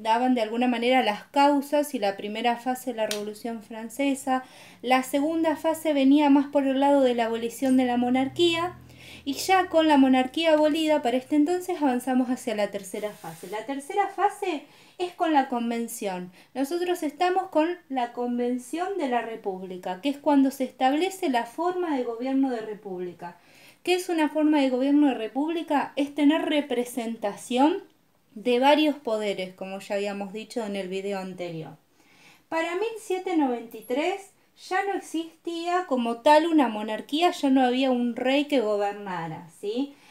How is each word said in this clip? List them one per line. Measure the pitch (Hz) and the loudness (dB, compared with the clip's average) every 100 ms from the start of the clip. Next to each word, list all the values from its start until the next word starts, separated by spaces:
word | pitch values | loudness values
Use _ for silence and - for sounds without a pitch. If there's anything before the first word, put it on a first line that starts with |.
daban | 220 233 254 | 0 2 2
de | 247 | 2
alguna | 214 233 247 | 0 0 0
manera | 233 233 262 | 2 4 4
las | 214 202 - | 2 -2 -2
causas | 277 285 285 277 294 294 | 4 4 4 2 0 0
y | 247 | 0
la | 202 202 | -2 -2
primera | 208 214 233 233 | -6 -2 -2 -2
fase | 254 254 262 | -4 -6 -6
de | 220 | -4
la | 214 | -2
Revolución | 208 208 208 240 226 | -2 -6 -8 -8 -10
Francesa. | 208 220 226 - 277 262 - 254 254 - - - | -12 -14 -10 -4 -2 -2 -2 -2 -4 -20 -20 -8
La | 240 262 | 0 0
segunda | 254 285 302 330 320 294 | 2 -2 0 0 0 0
fase | 320 320 320 | -2 -2 0
venía | 285 269 294 285 | 2 6 6 6
más | 285 277 | 4 4
por | 294 269 | 0 0
el | 262 | 2
lado | 277 285 | 4 4
de | 254 | 4
la | 233 226 | 2 -2
abolición | 226 233 - 269 262 | -2 -6 -2 2 2
de | 254 | 2
la | 240 | 2
monarquía. | 247 254 269 - 339 330 359 - - - - - | 2 0 0 2 2 2 -2 -6 -20 -20 -20 -14
Y | 277 | -8
ya | 269 - 381 370 | -6 2 2 4
con | 320 311 | 2 6
la | 285 | 6
monarquía | 269 262 254 311 330 | 6 6 2 0 2
abolida, | 302 302 320 311 302 | 4 4 2 2 2
para | 240 254 | 2 -2
este | - 302 | 0 2
entonces | 302 359 359 320 | 2 0 -2 -2
avanzamos | 285 247 262 254 247 | 0 0 0 0 0
hacia | 247 - 208 | -2 -4 -2
la | 202 | -2
tercera | 202 190 214 208 | -4 -10 -8 -8
fase. | - 165 165 180 | -10 -16 -14 -12
La | - - | -10 -8
tercera | 277 - 392 392 | -8 -6 -2 -2
fase | - 403 - 381 294 - - - - | 0 0 0 -6 -6 -8 -20 -18 -8
es | 359 | -8
con | - 339 | -2 2
la | 294 262 | 2 2
convención. | 240 233 233 233 - 202 180 180 - - | 0 -2 -4 -6 -6 -6 -6 -10 -16 -12
Nosotros | - 277 349 349 349 | -6 -2 -2 -2 -2
estamos | 294 - 359 370 370 | -4 -2 0 0 0
con | 311 320 349 - | 0 0 -2 -6
la | 262 240 | -4 -4
convención | 240 247 240 247 247 - 320 381 392 | -4 -4 -2 -2 -2 -6 -6 -4 -4
de | 269 | -2
la | 240 | -2
república, | 226 220 208 185 185 185 185 180 | -4 -8 -8 -8 -8 -10 -8 -4
que | 285 | -4
es | 285 | -2
cuando | 311 285 269 | 2 4 4
se | - | 0
establece | 254 - 262 294 381 381 330 | -6 0 0 2 -2 -2 -2
la | 240 226 | -2 -2
forma | - 349 359 339 269 | -4 -4 -2 -2 -2
de | |
gobierno | 240 226 262 269 269 | -4 -4 -2 0 0
de | 233 | -2
república. | 214 202 202 180 180 170 175 - _ - - _ | -8 -10 -10 -8 -8 -10 -16 -16 _ -20 -20 _
¿Qué | - | -2
es | 359 359 | -2 0
una | 330 302 | 0 0
forma | 311 302 302 | 2 2 4
de | 269 | 2
gobierno | 247 269 294 294 | 2 4 4 4
de | 233 | 2
república? | 220 269 311 339 320 285 - - | -4 -4 -2 -2 0 -2 -2 -2
Es | 285 - | -4 2
tener | 285 330 | 4 4
representación | 330 302 285 240 247 - 226 226 202 190 - 247 294 403 - _ _ _ _ 214 | 2 0 0 -2 -4 -4 -6 -4 -6 -6 -4 2 2 2 -6 _ _ _ _ -8
de | 240 240 | 0 2
varios | 269 302 302 294 | 6 6 4 0
poderes, | 233 214 208 185 185 | -4 -2 -2 -4 -6
como | 185 190 196 | -10 -10 -10
ya | - 202 | -6 -4
habíamos | 202 196 196 | -4 -6 -8
dicho | 214 220 240 208 | -10 -10 -8 -6
en | 196 | -6
el | 185 | -6
video | 190 196 196 | -6 -6 -6
anterior. | 185 180 175 165 156 - _ _ _ _ - _ - | -8 -10 -10 -10 -12 -16 _ _ _ _ -20 _ -8
Para | 330 339 359 | -4 -2 -2
mil | 453 440 | -4 -6
setecientos | - 370 381 339 | -6 -4 -2 0
noventa | 269 240 233 220 | 0 -2 -8 -14
y | |
tres | - 254 349 392 - _ _ _ - | -6 -2 -2 -4 -10 _ _ _ -6
ya | 370 | -2
no | 392 370 | -2 -4
existía | - 320 330 - 339 330 339 359 370 | -6 -8 -8 -12 -10 -8 -2 -2 -2
como | 254 233 233 | -2 -2 0
tal | 302 302 339 | 6 6 6
una | 311 240 | 4 2
monarquía, | 208 220 214 - 302 349 | 0 -6 -6 -4 0 2
ya | - 277 | 2 2
no | 269 | 4
había | 247 254 269 | 4 2 2
un | 247 240 233 | 0 0 -2
rey | 254 277 | 0 0
que | 285 277 | 2 0
gobernara, | 214 208 202 208 202 180 160 165 170 - | 2 0 -2 -4 -8 -8 -8 -10 -14 -12
¿sí? | 202 240 285 - - | -6 -4 -6 -8 -20